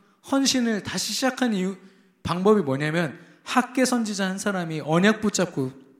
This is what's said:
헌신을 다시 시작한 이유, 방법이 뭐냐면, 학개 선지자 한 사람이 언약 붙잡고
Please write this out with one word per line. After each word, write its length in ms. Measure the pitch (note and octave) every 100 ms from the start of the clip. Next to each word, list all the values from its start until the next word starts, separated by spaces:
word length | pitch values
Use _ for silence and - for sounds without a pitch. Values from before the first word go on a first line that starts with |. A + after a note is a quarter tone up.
| _ _ -
헌신을 520 | C#4 C4 C4 A#3 G#3
다시 300 | - F#3 -
시작한 420 | G#3 C4 C4 B3
이유, 220 | G3+ F#3 F#3+ - _ _ _
방법이 400 | - E3+ G3 G#3+
뭐냐면, 560 | C#3+ C3+ D3+ E3 D#3 G#2+ - -
학개 420 | - B3+ B3 -
선지자 420 | B3+ B3 G#3+ G3+ F#3+
한 120 | F#3+
사람이 420 | G#3 F#3+ E3 D#3
언약 400 | C#3 E3 G3+ G#3+
붙잡고 500 | G#3 - F3+ - C3 - - _